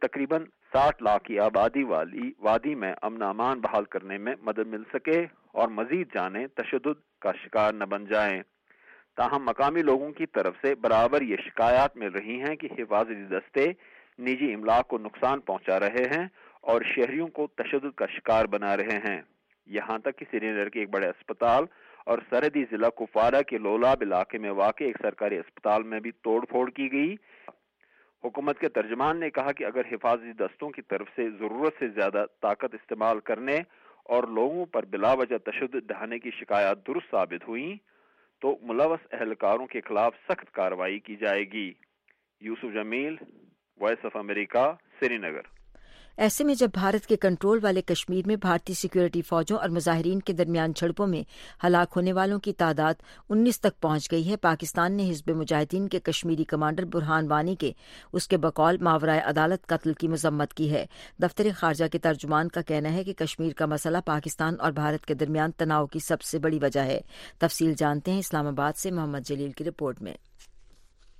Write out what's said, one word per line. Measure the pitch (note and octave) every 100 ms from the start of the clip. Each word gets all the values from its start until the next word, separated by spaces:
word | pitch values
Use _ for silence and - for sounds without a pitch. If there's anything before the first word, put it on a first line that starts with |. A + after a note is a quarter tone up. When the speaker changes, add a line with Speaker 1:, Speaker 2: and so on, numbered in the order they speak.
Speaker 1:
تقریباً | C3+ C#3 C3+ D#3+ D#3+ _ _
ساٹھ | C3 C#3+ D3
لاکھ | A2 G#2
کی | - G2+
آبادی | G#2+ G#2+ A2+ C3+
والی | C3 D#2+ E2 - B2 C#3
وادی | G#2 A2+ C#3
میں | C#3+ F#2+ -
امن | A2 A2+
امان | G2+ G#2 A#2+ C3+
بحال | G#2+ A2
کرنے | G2+ F#2+ F#2+ G2
میں | G#2+ C#3+
مدد | A2+ G#2+
مل | A2 A2 G#2+
سکے | C3+ D#3 D#3+ E3+ _ _
اور | - A#2
مزید | G#2+ A2+ F3 F3
جانیں | G#2 F#2 G2 C3+
تشدد | - A2+ C3+ C#3 D3 _ _
کا | G2+
شکار | F2+ - A2 G#2+
نہ | G#2+
بن | G2 G2+ G2+
جائیں۔ | G#2+ G#2 F#2+ - _ _ _ - - _ -
تاہم | A#2+ C#3+
مقامی | B2+ A2+ C#3 E3
لوگوں | D3+ C3 D3
کی | D3 D#3+
طرف | G#2+ F#2 E2+
سے | C3+
برابر | C3 A2+ A2 A#2 D3
یہ | B2+ F#2+
شکایات | - - A2+ B2 C#3 B2+
مل | G#2
رہی | F#2+ G#2 B2
ہیں | C#3 D3+
کہ | D#3 A2+
حفاظتی | A2 G#2 A2+ G#2+
دستے | G2 F#2+ - C#3 D3 F#3 - - _ -
نجی | B2 C3 C#3
املاک | G#2+ G#2+ A#2+ B2+
کو | A#2+
نقصان | G#2+ - B2+ C#3
پہنچا | - F#2+ - F#2+
رہے | G2+ A#2+ B2+ D3+
ہیں | F#3 - - _
اور | - A#2 A2+
شہریوں | - A#2+ C#3+ E3
کو | D3+ D3
تشدد | - A#2 C#3+ C#3 -
کا | G2
شکار | - - A2
بنا | A2 G#2 G2+ G2+
رہے | G#2 G#2+ G#2+
ہیں۔ | F#2 - _ _ _ -
یہاں | G2+ G#2 A2
تک | C#3 C3
کہ | C#3+
سری | A2 A2
نگر | G#2+ G2+
کے | A2+
ایک | G2+
بڑے | G2 F#2+
اسپتال | - - A2 A#2 B2 - _ - - -
اور | A#2 -
سرحدی | B2+ D3 C#3+ B2+
ضلع | G#2+ A#2
کپوارہ | - A2+ G#2+ A2+ C3+
کے | C#3 A#2+
لولاب | G#2 A2 B2 C3+
علاقے | G#2 F2+ F#2+ A2+
میں | G#2
واقع | G2 G2+ -
ایک | C#3 -
سرکاری | G#2+ - G#2 G2
اسپتال | - - G#2+ G#2+
میں | A2 A2
بھی | A2+
توڑ | - A#2 A2+
پھوڑ | B2 B2 B2+
کی | B2+ C3+
گئی۔ | C#3 D#3 G#3 _ - - - _ _ _ _ _ _
حکومت | A#2+ C#3 C#3+ C#3
کے | D#3
ترجمان | - G#2+ A#2 D3 E3
نے | D#3+
کہا | - C#3
کہ | C#3
اگر | G#2 B2 B2
حفاظتی | A2+ A#2 A#2+ A#2
دستوں | A2+ F#2+ - -
کی | -
طرف | - G2 G2+ -
سے | A#2
ضرورت | G#2 G#2+ A2+ D#3 D3+
سے | B2
زیادہ | G#2 G2+ G2+ G#2 _
طاقت | G#2+ G#2 C3
استعمال | A2 - A2 A2 A2
کرنے | - A2 C3 D3 F3 _ _ _
اور | - A#2+
لوگوں | A#2+ A2+ B2+ E3+ E3+
پر | A#2+
بلا | G#2 G2 G#2+
وجہ | C3 B2 A#2
تشدد | - - C3+ B2+ A2
ڈھانے | G2+ A2 A#2
کی | A#2 -
شکایات | - G2+ G2 G2+ -
درست | D#3+ -
ثابت | G#2+ F2 F2 -
ہوئیں | A#2 D3+ G3+ _ _ _ _ _ _
تو | C3+ C#3
ملوث | A#2 A2+ D#3 E3 -
اہلکاروں | A#2+ A2 G#2+ G2+ A2+ B2+
کے | A#2
خلاف | - G#2 A#2 - -
سخت | F#3 -
کارروائی | - F#2 F#2 F#2 G#2
کی | G#2+ G#2
جائے | G#2+ G2 G2+
گی۔ | G#2+ F#2+ F2 _ _ _ _ _ _
یوسف | G#2+ A2+ B2
جمیل، | G#2+ G#2+ A#2+ C#3+ D#3+ - - _ _ _ -
وائس | G#2 A#2
آف | A2 G#2+
امریکہ، | G2+ G#2 G2+ A#2+ C#3 E3+ _ -
سری | C3 A#2+
نگر۔ | F2+ D2+ - - - - - - - -
Speaker 2:
ایسے | G#3+ -
میں | D4
جب | C4+ A#3+
بھارت | F#3 F#3+ G#3 -
کے | A3
کنٹرول | G3 F3 G3 A3+
والے | G#3 F#3+
کشمیر | - E3+ - F#3 F#3
میں | G#3+
بھارتی | F#3+ E3+ -
سیکیورٹی | F3+ F3+ F#3+ F3 E3+
فوجوں | E3 E3+ D#3+ G#3
اور | F3+
مظاہرین | E3+ E3 E3 E3+ F#3+
کے | -
درمیان | E3+ E3+ E3 D#3+
جھڑپوں | D3+ E3 E3 G3+
میں | E3 - - - - F3+
ہلاک | F3 F3 F3+
ہونے | F3+
والوں | F#3 F#3+ G3+
کی | G3+
تعداد | - E3 D3+ D#3 D#3+ - - -
انیس | G#3 A#3+ A3
تک | G#3 -
پہنچ | D#3+ D3+ -
گئی | E3 E3
ہے، | G#3
پاکستان | E3+ D#3+ D3+ - E3+
نے | G3+ F#3+
حزب | D#3 - D#3+
مجاہدین | D3 D3+ D3+ F#3 G3
کے | F#3
کشمیری | - D#3 E3+ D#3+
کمانڈر | D#3 D3+ D3+ D#3+
برہان | F3+ E3+ D#3 D#3+ D#3
وانی | D3+ E3 F#3
کے | C#3+ - - - -
اس | F3 -
کے | F3+
بقول | D#3 - D#3+ F3+
ماورائے | F3 D#3+ D#3 D#3
عدالت | - D3+ D#3+ F#3 -
قتل | D#3+ D#3+
کی | D3+ E3
مذمت | D#3+ D#3+ D3 D3
کی | - D#3
ہے۔ | D3 - - - -
دفتر | F3 - G#3+
خارجہ | F#3 E3 D3+ D#3+
کے | E3
ترجمان | E3 D3 D3 D3+ E3+
کا | -
کہنا | E3 D3+ D3+
ہے | E3+
کہ | F#3+
کشمیر | F#3+ D#3+ - D#3+
کا | C#3+ D#3
مسئلہ | D3+ E3 E3+
پاکستان | F3 D3+ D3+ - D#3+ E3+
اور | D#3
بھارت | D3 D3+ D3+ -
کے |
درمیان | C#3+ D3 D#3 D#3+
تناؤ | - D#3+ D3+ C#3+
کی | D#3
سب | - D#3+
سے | - D#3+
بڑی | D#3+ D#3
وجہ | C#3 C#3
ہے۔ | C3 C3+ - - - -
تفصیل | E3 - D#3+
جانتے | D3 D3+ D3 F#3
ہیں | F#3+
اسلام | F#3 D#3 D3
آباد | C#3+ C#3+ -
سے | G3
محمد | F3+ D3+ C#3+
جلیل | - C#3+ C#3+
کی | -
رپورٹ | D#3 E3+ C#3+ B2
میں۔ | F#2 - _ - - - - - - _ -